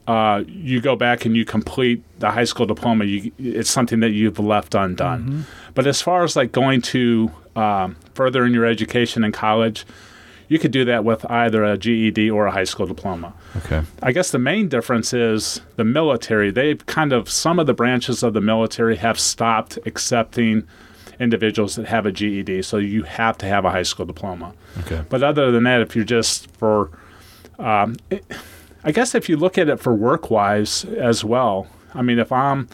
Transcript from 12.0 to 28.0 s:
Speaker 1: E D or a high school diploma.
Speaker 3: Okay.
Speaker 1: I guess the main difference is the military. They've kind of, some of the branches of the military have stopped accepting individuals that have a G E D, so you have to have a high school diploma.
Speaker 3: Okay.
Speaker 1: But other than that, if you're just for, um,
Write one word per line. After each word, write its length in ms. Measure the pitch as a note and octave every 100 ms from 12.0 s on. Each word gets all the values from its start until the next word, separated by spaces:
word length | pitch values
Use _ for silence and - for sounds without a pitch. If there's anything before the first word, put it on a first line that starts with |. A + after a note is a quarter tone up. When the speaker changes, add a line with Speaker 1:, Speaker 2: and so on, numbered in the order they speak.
| A2
Speaker 1:
E 40 |
D 180 | A2 G#2+
or 160 | G#2+ G2+
a 60 |
high 140 | G2 F#2
school 200 | - F#2
diploma. 480 | F2+ G2 F2 D#2 - - F#2
Speaker 3:
Okay. 280 | - D#2 D#2 -
Speaker 1:
I 80 | C3
guess 200 | C3+ F3
the 60 | C3+
main 280 | B2+ G3+ G3
difference 460 | B2+ - A#2+ A2+
is 480 | B2 A#2 A2 - - - -
the 80 | A2
military. 680 | C#3+ D#3 B2 - A2 G2+
They've 340 | G2 D3 D3 -
kind 280 | - D3+
of, 160 | B2 G2
some 280 | - D#3+ F3
of 100 | D#3
the 60 |
branches 480 | A2 A#2+ B2 B2+ A#2
of 120 | A#2
the 80 | G#2+
military 560 | G#2 A2+ A2 - A2+ A2
have 200 | A2+ A2
stopped 600 | - - A#2 A2 A#2 - -
accepting 840 | - - A#2+ A2+ - A2+ G#2+ - - - - - -
individuals 560 | B2 A2 A2 G#2 G2+ A#2+
that 80 | G#2+
have 200 | A2+ G2+
a 60 |
G 280 | F#2 G#2 G2+
E 40 |
D, 180 | F#2+ F#2
so 140 | F#2 G#2+
you 240 | G2+ A2
have 340 | - - A2+ -
to 80 | G2
have 180 | G2+
a 60 | F#2
high 120 | F#2
school 220 | F2+ - F2
diploma. 460 | - G2 F2 F2 - - -
Speaker 3:
Okay. 220 | F2 D#2+ D#2
Speaker 1:
But 160 | -
other 280 | C#3+ D3+ C3+
than 120 | A#2
that, 160 | B2 B2
if 160 | A2 A#2
you're 80 |
just 480 | G#2+ A#2+ A2 - - -
for, 320 | A2 G#2+ F2+ - - - - - - -
um, 380 | C3+ G#2 G#2 A#2